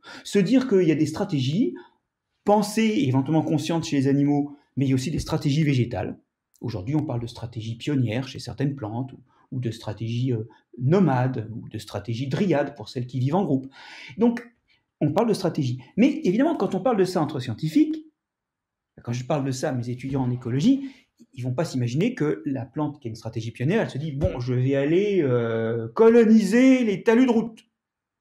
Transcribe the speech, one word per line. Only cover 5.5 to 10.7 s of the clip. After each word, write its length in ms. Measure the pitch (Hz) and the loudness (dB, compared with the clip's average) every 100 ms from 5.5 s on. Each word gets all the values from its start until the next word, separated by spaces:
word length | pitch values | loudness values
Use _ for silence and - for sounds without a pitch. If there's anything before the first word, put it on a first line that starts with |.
| 139 | 2
végétales. 560 | 143 131 113 92 - - _ _ _ - | 2 2 0 -4 -6 -10 _ _ _ -12
Aujourd'hui, 360 | 123 107 101 151 | -8 -8 -4 -4
on 80 | |
parle 160 | 143 120 | -2 -6
de 60 | 117 | -8
stratégies 500 | - 120 113 110 117 | -12 -12 -10 -10 -8
pionnières 500 | 147 139 113 117 135 | -4 -2 0 -2 -6
chez 120 | - | -10
certaines 360 | - - 143 | -12 -4 -4
plantes, 380 | - 107 117 131 | -4 -8 -8 -10
ou, 80 | - _ _ - | -12 _ _ -12
ou 80 | 131 | -6
de 100 | 117 | -6
stratégies, 640 | 110 113 101 113 120 131 | -6 -10 -8 -4 -2 -2
euh, 160 | 113 113 - _ | -2 -6 -16 _